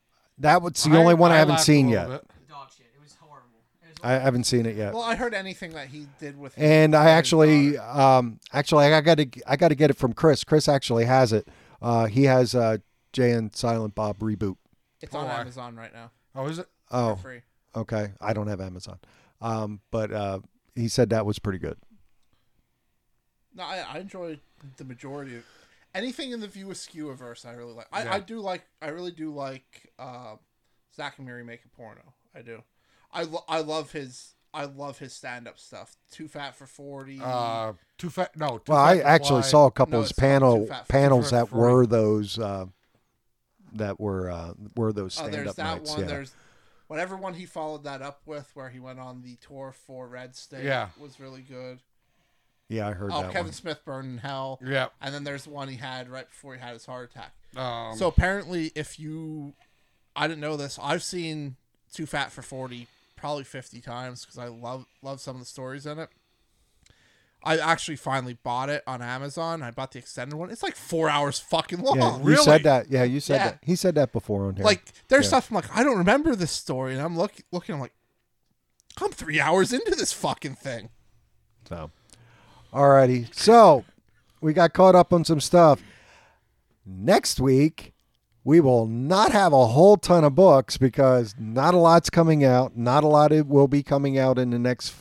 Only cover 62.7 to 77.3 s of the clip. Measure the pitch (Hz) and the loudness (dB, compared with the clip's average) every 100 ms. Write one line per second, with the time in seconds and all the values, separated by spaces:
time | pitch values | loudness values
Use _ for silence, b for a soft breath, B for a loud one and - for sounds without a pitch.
62.7 | 123 120 _ _ _ 147 147 135 135 123 | -16 -20 _ _ _ -12 -12 -12 -18 -18
63.7 | 117 120 120 127 123 - - 120 117 120 | -20 -16 -14 -14 -18 -20 -18 -18 -16 -14
64.7 | 131 127 _ 135 135 139 127 120 - 131 | -16 -18 _ -16 -16 -16 -16 -18 -18 -16
65.7 | 139 143 151 160 _ _ _ _ _ _ | -14 -14 -14 -16 _ _ _ _ _ _
66.7 | _ _ _ _ _ _ _ - 160 156 | _ _ _ _ _ _ _ -4 -2 0
67.7 | 165 - 147 - 135 127 120 127 120 139 | -2 -4 -12 -6 -6 -6 -12 -8 -6 -6
68.7 | 147 - 127 120 127 143 151 165 165 123 | -8 -8 -12 -10 -10 -10 -10 -8 -8 -10
69.7 | 117 131 123 - - 127 151 180 233 392 | -12 -14 -14 -18 -14 -12 -12 -14 -10 -10
70.7 | - - 165 160 147 143 131 - 165 - | -10 -8 -4 0 0 -2 -6 -4 -4 -4
71.7 | 175 262 131 123 117 143 285 294 156 151 | -6 -2 2 0 0 4 4 6 6 6
72.7 | 131 117 131 123 135 - 139 190 - - | 2 0 0 0 -2 -2 -2 -2 -4 -4
73.7 | 180 185 151 135 117 - 101 98 95 214 | -2 0 0 0 -2 -6 -6 -4 -2 0
74.7 | 196 - b _ 269 202 254 - 208 - | 0 -4 b _ 2 2 0 -2 -6 -4
75.7 | 202 277 220 175 262 320 233 165 - - | 0 0 2 2 2 0 -2 -4 -6 -8
76.7 | 131 131 131 156 170 165 | -8 -6 -6 -6 -4 -6